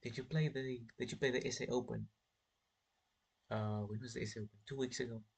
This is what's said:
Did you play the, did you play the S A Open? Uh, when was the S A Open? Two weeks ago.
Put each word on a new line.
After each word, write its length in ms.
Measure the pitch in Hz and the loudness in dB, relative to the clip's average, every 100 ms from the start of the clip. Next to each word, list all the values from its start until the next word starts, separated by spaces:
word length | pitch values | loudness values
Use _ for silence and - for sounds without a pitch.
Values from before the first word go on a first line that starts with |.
Did 140 | - 110 | -6 -6
you 60 | 127 | 0
play 220 | 160 156 | 4 4
the, 340 | 135 131 127 113 - | 4 -2 -2 -6 -6
did 140 | 123 | -4
you 60 | 113 | 2
play 140 | 139 | 4
the 140 | 123 127 | 4 2
S 140 | - | -2
A 60 | 123 | 2
Open? 400 | 123 120 113 107 _ _ _ _ _ _ _ _ _ _ _ _ _ _ | 2 2 -2 -4 _ _ _ _ _ _ _ _ _ _ _ _ _ _
Uh, 300 | 110 107 107 | 0 2 2
when 180 | 104 107 | 0 -2
was 140 | 127 | -4
the 80 | 113 | -4
S 120 | 110 113 | -4 -4
A 40 | |
Open? 100 | 104 - - | -8 -8 -10
Two 100 | 135 | -2
weeks 220 | 127 127 | -2 0
ago. 220 | 123 113 107 | -2 -4 -10